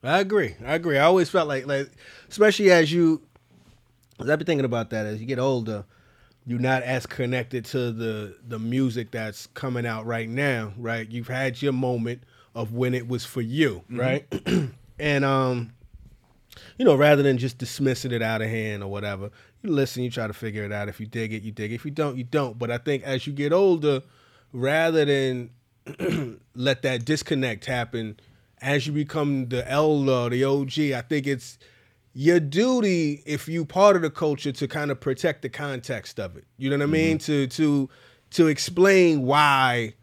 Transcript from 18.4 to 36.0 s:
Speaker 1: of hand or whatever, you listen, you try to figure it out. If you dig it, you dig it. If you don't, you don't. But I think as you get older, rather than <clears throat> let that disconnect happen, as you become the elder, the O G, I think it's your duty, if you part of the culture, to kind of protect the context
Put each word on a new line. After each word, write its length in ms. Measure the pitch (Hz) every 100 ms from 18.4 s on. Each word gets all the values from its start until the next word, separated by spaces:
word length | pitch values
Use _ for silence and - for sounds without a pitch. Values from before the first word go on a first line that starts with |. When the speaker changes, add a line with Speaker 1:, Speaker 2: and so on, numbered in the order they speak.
Speaker 1:
of 80 | 110
hand 340 | 113 107 104
or 80 | 98
whatever, 400 | 101 104 98 101 - _ _
you 80 | 214
listen, 320 | 147 135 -
you 80 | 123
try 160 | 120 110
to 60 |
figure 320 | 104 113 107
it 80 | 104
out. 160 | 104 104
If 100 | -
you 40 | 107
dig 280 | 117 110
it, 80 | 110
you 100 | 107
dig 180 | 107 107
it. 40 |
If 100 | 120
you 60 | 151
don't, 260 | 147 147 127
you 80 |
don't. 340 | 123 151 135 113
But 120 | 120
I 80 | 120
think 240 | 151 139
as 240 | 139 131 143
you 80 |
get 180 | 143 143
older, 480 | 170 196 170 147 135 - _ _ _ _
rather 500 | 123 131 156 165 160
than 460 | 143 139 135 127 120 _ _ _
<clears throat> 560 | - - 185 165 135 - _
let 260 | - 131 127
that 240 | 143 123
disconnect 640 | 120 151 - 151 131 107 -
happen, 520 | 127 117 117 110 104 _ _ _ _
as 240 | 131 143 131
you 80 |
become 560 | 147 147 160 147 139 123
the 200 | 123 120
elder, 600 | 139 156 151 135 127 120
the 140 | 123
O 200 | 135 143
G, 300 | 135 151 147
I 80 | 127
think 240 | 120 151 139
it's 320 | 135 - - _ _ _ _ _
your 260 | 127 147 175
duty, 840 | 147 156 240 254 214 180 156 147 -
if 220 | 147 -
you 180 | 165 156
part 300 | 185 202 190
of 60 |
the 60 | 160
culture, 400 | - 156 143 143
to 140 | 131 139
kind 240 | 156 147
of 80 | 135
protect 440 | - 131 175 147
the 80 | 131
context 680 | - 147 131 117 120